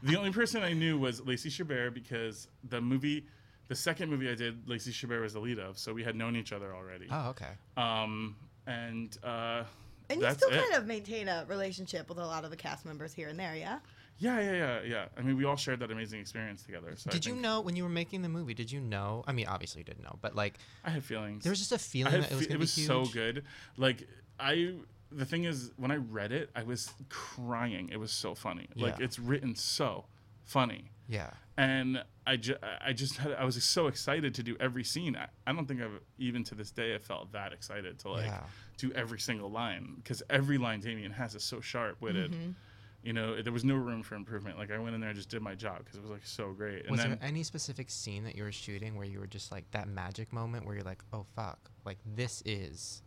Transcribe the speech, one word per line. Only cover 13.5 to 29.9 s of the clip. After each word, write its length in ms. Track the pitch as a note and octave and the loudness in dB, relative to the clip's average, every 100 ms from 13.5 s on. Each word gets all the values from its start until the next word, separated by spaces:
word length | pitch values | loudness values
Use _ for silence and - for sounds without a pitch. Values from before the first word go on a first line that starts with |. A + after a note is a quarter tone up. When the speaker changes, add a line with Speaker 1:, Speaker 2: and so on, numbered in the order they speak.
| D#3+ | -4
Speaker 3:
yeah? 220 | E3 C4 - - - - | -4 -6 -8 -20 -20 0
Speaker 1:
Yeah, 220 | A3+ B3 | 2 4
yeah, 120 | G3+ | 4
yeah, 280 | F#3 D3 A#2 | 4 4 2
yeah. 240 | G#2 A2+ F2 - | 2 0 0 0
I 60 | |
mean, 160 | B2+ C3+ | 2 6
we 80 | C#3 | 6
all 100 | C#3+ | 4
shared 240 | C#3 B2+ | 2 0
that 100 | A#2+ | 0
amazing 280 | A2 A2 G#2+ | -2 -4 -6
experience 440 | G2 A2+ A2 G2 | -6 -6 -6 -6
together. 300 | - F2+ E2 - | -10 -10 -8 -6
So 160 | - | 0
I 20 | |
Speaker 2:
Did 140 | E3+ F#3+ | 2 2
you 60 | |
Speaker 1:
think 100 | B3 | 0
Speaker 2:
know 180 | A#3 A3 | 2 2
when 140 | F#3 F3 | 2 0
you 80 | |
were 60 | F3 | 0
making 340 | E3+ E3+ F#3+ | 0 -2 -2
the 60 | F3 | 0
movie? 260 | E3 D3 A2+ | 0 -2 -2
Did 160 | A2+ | -2
you 80 | C#3 | -2
know? 440 | B2 G2+ G2+ A2 C3 | 0 0 0 -2 0
I 60 | |
mean, 120 | B2+ G#2 | 0 2
obviously 360 | F#2+ F2 E2 | -2 -4 -8
you 40 | E2+ | -10
didn't 180 | - | -10
know, 140 | - - | -10 -6
but, 160 | G#2+ G#2 | -2 0
like, 220 | G#2 - - - | 0 -2 -20 -8
Speaker 1:
I 60 | - | -2
had 140 | D#3+ | -2
feelings. 400 | C3+ A2 G#2 G#2 | -2 -4 -2 0
Speaker 2:
there 80 | E3 | 2
was 80 | G3 | 2
just 120 | G3+ | 2
a 40 | A#3 | 0
Speaker 1:
I 20 | |
Speaker 2:
feeling 340 | - B2+ C3 | 2 2 6
Speaker 1:
had 100 | E3+ | 6
Speaker 2:
that 80 | E3 | 6
it 40 | C3+ | 2
was 60 | |
Speaker 1:
fe-, 60 | D#3 | 2
Speaker 2:
gonna 80 | C#3+ | 4
Speaker 1:
it 20 | |
Speaker 2:
be 40 | |
Speaker 1:
was 100 | D#3+ | 4
so 280 | D#3+ D3+ B2+ | 4 4 4
Speaker 2:
huge. 120 | A2+ | 4
Speaker 1:
good. 300 | A2+ A2+ B2+ C#3+ - - - | 2 0 0 -6 -14 -14 4
Like, 300 | C3 B2+ B2 - - - | 4 4 -4 -16 -20 0
I, 340 | C3+ D#3+ F3 F3+ - - - | 4 4 4 0 -12 -18 -12
the 120 | D3+ C3+ | -4 0
thing 180 | E3 F3 | 2 2
is, 260 | C#3+ A#2+ - | 0 -4 -2
when 160 | B2+ | 2
I 40 | D3 | 2
read 340 | A#2 A2 G2+ | 0 -2 0
it, 200 | C3+ D#3 - | 0 0 -4
I 80 | |
was 300 | A2+ B2 - - C3+ | -2 -2 -4 -8 -10
crying. 800 | - - - A#2+ A#2+ A#2+ F#2 F2+ | -8 -8 -6 0 2 2 0 -2
It 80 | G#2+ | -4
was 140 | A2 | -2
so 220 | - G2 - | -2 -2 -2
funny. 340 | - F2 - A#2 | -4 -4 -6 0
Like, 220 | A#2 - | 0 2
Speaker 2:
Yeah. 60 | B2+ | -2
Speaker 1:
it's 120 | - | -2
written 360 | A#2+ C#3 C3+ A2 | 0 2 2 0
so 500 | - - C#3 | 0 2 2